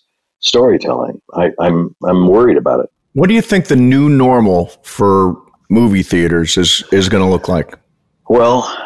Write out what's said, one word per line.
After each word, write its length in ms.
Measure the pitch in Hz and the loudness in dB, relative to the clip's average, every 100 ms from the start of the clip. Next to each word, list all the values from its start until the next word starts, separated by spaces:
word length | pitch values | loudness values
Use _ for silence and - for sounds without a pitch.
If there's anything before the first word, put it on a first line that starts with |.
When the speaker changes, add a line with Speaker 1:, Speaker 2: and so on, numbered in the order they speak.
| _ _ _ _ | _ _ _ _
Speaker 1:
storytelling. 800 | - - 131 - - 123 123 - - - | -2 0 2 0 -2 -6 -8 -10 -12 -4
I, 160 | 87 - | -4 -2
I'm, 360 | 87 85 85 - | -2 -2 -4 -6
I'm 240 | 90 92 90 | -2 0 2
worried 300 | 101 120 - | 4 4 2
about 220 | - 64 | 0 -2
it. 100 | - _ _ | -4 _ _
Speaker 2:
What 140 | 135 185 | -2 0
do 80 | 226 | 0
you 60 | |
think 260 | - 196 - | 0 -2 0
the 80 | 135 | 2
new 340 | 123 135 147 | 2 2 2
normal 580 | 143 127 127 107 90 87 - | 2 2 2 2 0 -2 -10
for 540 | - - 101 95 92 87 - _ _ | -18 -2 0 2 0 -4 -12 _ _
movie 340 | 107 117 98 | 0 2 0
theaters 520 | - 90 85 85 82 95 | -2 -2 0 0 -2 -2
is, 260 | 87 - - | 0 -2 -2
is 160 | 98 92 | -2 0
gonna 200 | 101 92 | 0 0
look 200 | 90 - | -2 -2
like? 280 | 87 73 - _ _ _ _ - | -4 -6 -12 _ _ _ _ -2
Speaker 1:
Well, 340 | 120 117 123 117 - | 0 2 0 -4 -12